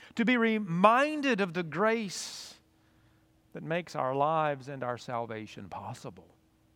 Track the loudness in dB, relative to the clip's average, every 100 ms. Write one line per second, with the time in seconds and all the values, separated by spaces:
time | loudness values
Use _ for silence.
0 | -8 0 4 4 4 2 0 6 8 8
1 | 4 0 0 2 0 -2 -4 0 2 2
2 | -2 -8 -10 -12 -16 -20 _ _ _ _
3 | _ _ _ _ _ -12 -4 -4 -4 -4
4 | -2 2 2 2 0 -2 -8 -6 -6 -6
5 | -6 -6 -6 -8 -10 -14 -12 -12 -10 -10
6 | -12 -16 -20 _ _ _ _